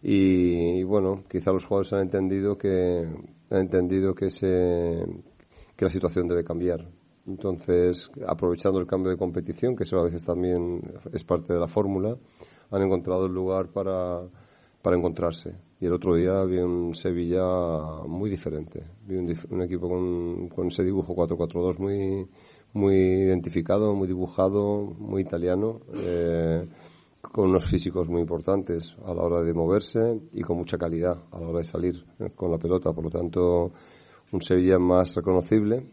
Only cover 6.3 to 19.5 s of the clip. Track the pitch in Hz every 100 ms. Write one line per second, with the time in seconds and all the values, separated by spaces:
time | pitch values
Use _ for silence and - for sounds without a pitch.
6.3 | 87 82 85 87 85 - - _ _ -
7.3 | 95 98 87 90 87 90 87 - 139 98
8.3 | 82 90 85 98 95 90 95 92 90 92
9.3 | 87 85 82 120 120 90 92 85 85 82
10.3 | 87 90 90 87 87 - 87 - 82 -
11.3 | 87 82 87 85 - 101 98 104 127 _
12.3 | _ - - _ 101 98 92 87 92 95
13.3 | 92 92 95 87 101 95 92 90 87 90
14.3 | - - _ _ _ 87 90 87 82 87
15.3 | 82 87 90 _ _ 90 87 92 82 87
16.3 | 95 95 92 90 90 87 82 92 87 85
17.3 | 90 92 92 85 80 78 78 - 85 104
18.3 | 92 - 76 80 78 80 98 104 92 87
19.3 | 82 82